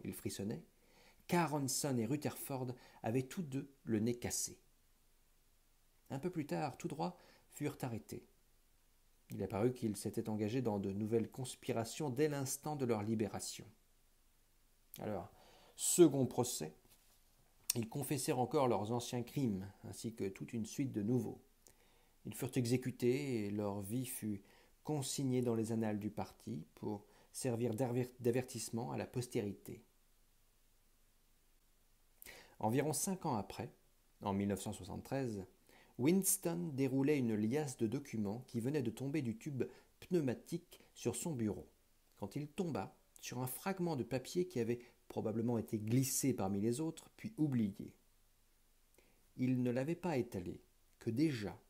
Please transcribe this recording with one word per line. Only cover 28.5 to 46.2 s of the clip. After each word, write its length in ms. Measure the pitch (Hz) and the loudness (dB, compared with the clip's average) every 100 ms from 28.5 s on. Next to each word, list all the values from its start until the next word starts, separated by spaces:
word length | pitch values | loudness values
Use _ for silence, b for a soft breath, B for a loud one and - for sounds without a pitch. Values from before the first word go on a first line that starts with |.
| 113 - 113 139 | -6 -4 -4 -2
à 60 | 120 | -4
la 100 | - | -4
postérité. 760 | 127 123 127 101 95 - 98 - _ _ _ _ _ _ _ _ _ _ _ _ _ _ _ _ _ _ _ _ _ _ - B B B B | -4 -2 -2 -2 -4 -10 -14 -16 _ _ _ _ _ _ _ _ _ _ _ _ _ _ _ _ _ _ _ _ _ _ -20 B B B B
Environ 340 | 110 131 147 | 2 2 2
cinq 320 | 143 - 185 160 | 0 0 -2 0
ans 100 | 110 | -2
après, 340 | - - 127 - _ _ _ - | -2 -8 -10 -12 _ _ _ -6
en 100 | 104 | 0
mille 160 | 98 101 | 2 2
neuf 140 | 95 | 0
cent 100 | 107 | -4
soixante-treize, 720 | 101 92 92 - 135 127 104 90 _ B B B B | -8 -8 -10 -4 -2 -2 -4 -8 _ B B B B
Winston 760 | 135 190 185 - 170 170 170 | 4 4 4 2 0 -2 -2
déroulait 440 | 131 135 135 139 147 | 0 2 4 4 4
une 180 | 117 107 | 4 4
liasse 420 | 110 147 147 - | 4 2 0 0
de 100 | 110 | 0
documents 560 | 139 139 110 98 120 - | 0 -2 -2 0 -2 -4
qui 120 | 117 | -2
venait 220 | 120 151 | 0 0
de 100 | 117 | 0
tomber 300 | 107 135 156 | -2 -2 -2
du 160 | 120 107 | -2 -4
tube 260 | 156 131 127 B B - | -4 -2 -4 B B -16
pneumatique 800 | - 180 135 110 - 170 - - B | 0 2 2 -2 -4 -8 -8 -20 B
sur 220 | - 120 - | -4 -2 -2
son 160 | 175 | -2
bureau, 360 | 127 107 90 76 _ _ _ _ - | 0 0 -2 -8 _ _ _ _ -10
quand 180 | 101 139 | -6 -6
il 120 | 151 | -6
tomba 480 | - 170 113 98 - _ - | -2 -2 -2 -4 -10 _ -16
sur 200 | - 123 | -8 -4
un 80 | 131 | -4
fragment 480 | - 196 190 170 139 | -4 -4 0 0 0
de 80 | |
papier 420 | 110 131 - 180 180 | 0 -2 -2 -2 0
qui 140 | 123 | 2
avait 220 | 113 120 B B - | 2 0 B B -8
probablement 500 | 110 107 110 117 113 | -2 0 2 2 2
été 220 | 107 107 | 2 -2
glissé 540 | 107 127 131 - | 4 4 4 2